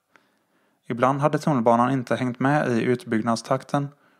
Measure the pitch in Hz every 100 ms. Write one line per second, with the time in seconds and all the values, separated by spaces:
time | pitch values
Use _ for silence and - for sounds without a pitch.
0 | _ _ _ _ _ _ _ _ - 113
1 | 131 143 147 - - 131 117 117 123 135
2 | 120 113 127 120 135 151 127 117 123 123
3 | - 113 117 113 - 135 - 143 143 -
4 | _